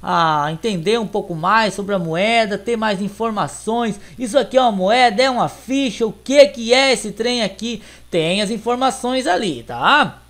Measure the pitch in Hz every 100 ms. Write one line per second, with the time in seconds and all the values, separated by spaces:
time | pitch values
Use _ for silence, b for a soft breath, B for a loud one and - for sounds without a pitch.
0 | - 180 165 151 147 160 233 190 160 233
1 | 208 214 202 170 170 214 220 - 202 202
2 | 165 160 208 233 220 202 196 233 220 196
3 | 202 - 226 214 147 - - 233 233 -
4 | B B 240 269 - 254 247 202 185 240
5 | 247 202 269 247 160 - - 269 269 202
6 | 226 - - 277 285 269 226 247 269 240
7 | 214 - 226 247 208 - 226 220 B B
8 | - 180 160 190 208 226 233 247 262 254
9 | 240 262 247 - 220 131 - 120 147 277
10 | 208 - -